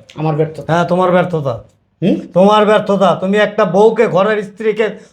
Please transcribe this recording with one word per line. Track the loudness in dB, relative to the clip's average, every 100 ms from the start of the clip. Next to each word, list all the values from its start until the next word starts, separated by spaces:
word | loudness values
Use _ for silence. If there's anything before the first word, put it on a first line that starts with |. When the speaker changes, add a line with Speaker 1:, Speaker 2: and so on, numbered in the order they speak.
| -14 -6
Speaker 1:
আমার | -4 -2
ব্যর্থতা। | -4 -6 -4
Speaker 2:
হ্যাঁ, | -2 0
তোমার | 0 2
ব্যর্থতা। | 0 0 -4 -6 -8 -12 _ _ _
Speaker 1:
হুম? | -2 -2 -2
Speaker 2:
তোমার | 2 4 4 2
ব্যর্থতা। | 2 0 0 0 0
তুমি | -2 0
একটা | 0 0 0
বউকে, | 4 2 4 0
ঘরের | 2 0 -2
স্ত্রীকে | -6 -6 -4 -2 -4 -6 -16